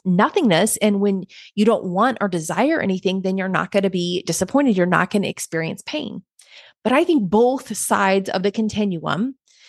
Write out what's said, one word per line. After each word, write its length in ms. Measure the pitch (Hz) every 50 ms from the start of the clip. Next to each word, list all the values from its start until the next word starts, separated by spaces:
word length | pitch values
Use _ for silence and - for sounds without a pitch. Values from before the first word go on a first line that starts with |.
| _
nothingness. 720 | 185 180 180 214 302 - 415 320 220 170 160 202 214 -
And 240 | - - 214 202 202
when 240 | 202 202 196 190 175 - - - - - _
you 80 | 202 214
don't 220 | 220 220 - -
want 320 | 185 175 185 220 262 254 -
or 80 | 202 202
desire 520 | 175 170 156 160 160 175 233 294 330 302
anything, 420 | - 196 185 185 - 190 185 196
then 140 | 185 190 190
you're 120 | 190 185 190
not 240 | 185 156 170 -
gonna 180 | - 202 196 196
be 320 | 190 180 175 175 180 175 -
disappointed. 500 | - 165 - 190 180 - 277 294 262 208
You're 100 | 185 175
not 240 | 180 180 160 175 -
gonna 160 | - 208 190
experience 560 | - - - - - - 160 160 160 - - -
pain. 380 | - - 302 - 208 - - - _ _ _ - _ - - - - _ _ _
But 80 | 220
I 100 | 247 285
think 260 | 349 349 339 277 208 170
both 480 | 208 214 240 247 262 262 - - 220
sides 520 | - - - 220 202 202 190 190 196 190 -
of 160 | - 190 180
the 80 | 208
continuum 840 | - 226 220 214 - 214 214 202 180 160 156 151 143 165 226 269 269 - _ _ _ _ -